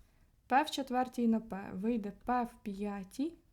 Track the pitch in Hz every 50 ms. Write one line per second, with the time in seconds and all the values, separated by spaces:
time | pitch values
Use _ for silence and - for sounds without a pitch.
0 | - _ _ _ _ _ _ _ _ - - 196 202 - - - 269 262 247 254
1 | 254 247 - - 240 226 220 220 226 - 185 190 202 - - 185 190 226 247 226
2 | 202 202 196 - - - 247 247 240 233 - - - 220 196 190 208 208 202 202
3 | 190 190 - - 269 330 330 - _ _